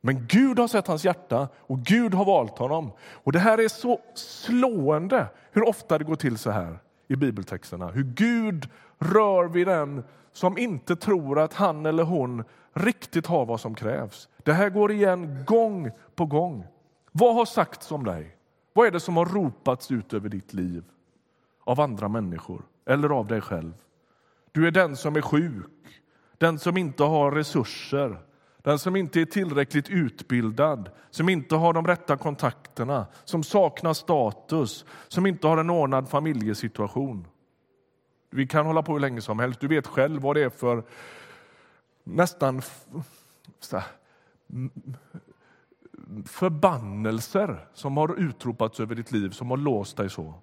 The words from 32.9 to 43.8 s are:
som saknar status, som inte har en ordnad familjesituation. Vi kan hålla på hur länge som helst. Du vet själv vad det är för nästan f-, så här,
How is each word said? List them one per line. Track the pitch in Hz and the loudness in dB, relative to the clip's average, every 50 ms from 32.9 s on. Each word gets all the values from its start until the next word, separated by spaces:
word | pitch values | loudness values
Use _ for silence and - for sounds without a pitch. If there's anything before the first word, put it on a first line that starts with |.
| 143 127 98 - - - _ | -2 -4 -4 -6 -14 -20 _
som | - - 165 147 | -4 -2 -2 -2
saknar | - - 202 190 151 - - - 165 156 | 2 4 4 4 4 2 0 0 0 0
status, | - - - 170 147 120 107 98 - - - 160 165 135 104 - - - - - - - | 0 0 0 2 2 2 0 -2 -6 -6 -2 0 0 0 -2 -4 -12 -18 -20 -20 -20 -20
som | _ - 180 185 | _ -2 0 0
inte | 196 175 - - | 0 0 2 2
har | 156 165 | 2 4
en | 160 160 170 | 4 2 2
ordnad | 175 170 147 131 135 131 135 131 | 2 2 2 2 2 0 -2 0
familjesituation. | - 143 151 160 147 117 107 107 104 - - 110 - - 107 101 - 127 139 135 117 98 85 80 _ _ _ _ _ _ _ _ _ _ _ _ _ _ _ _ _ _ _ _ | -2 -2 0 0 -2 -2 -2 -2 -4 -4 -6 -8 -4 -4 -6 -4 -2 -4 -6 -4 -8 -12 -14 -16 _ _ _ _ _ _ _ _ _ _ _ _ _ _ _ _ _ _ _ _
Vi | - 131 135 | -4 -4 -4
kan | 131 - 156 151 | 0 2 0 2
hålla | 160 160 160 147 | 4 2 0 0
på | 170 | 0
hur | 160 147 | -2 -2
länge | 139 135 123 127 | -2 -2 -4 -6
som | - - 107 107 | -6 -6 -2 -2
helst. | 123 127 123 - | -2 -2 -2 -4
Du | 139 | -2
vet | 143 160 151 - | 0 0 0 0
själv | - - 139 131 147 156 143 | 0 2 2 2 2 0 -2
vad | 135 139 143 | -2 0 0
det | 151 143 | 2 0
är | 127 | 0
för | - - 127 123 120 117 113 - - - - - - - - - - - - _ _ _ _ _ _ _ _ _ _ _ _ | -2 -2 -2 -2 -2 -2 -4 -10 -20 -20 -20 -20 -20 -20 -20 -20 -20 -20 -20 _ _ _ _ _ _ _ _ _ _ _ _
nästan | - 113 165 175 175 - - 143 135 127 | -6 0 0 0 0 0 -2 -2 -2 -2
f-, | 131 127 - - - - _ 127 165 135 - _ _ _ _ _ _ _ - _ _ | -4 -10 -12 -18 -20 -20 _ -14 -14 -14 -14 _ _ _ _ _ _ _ -20 _ _
så | - - - | -14 -8 -8
här, | 95 | -8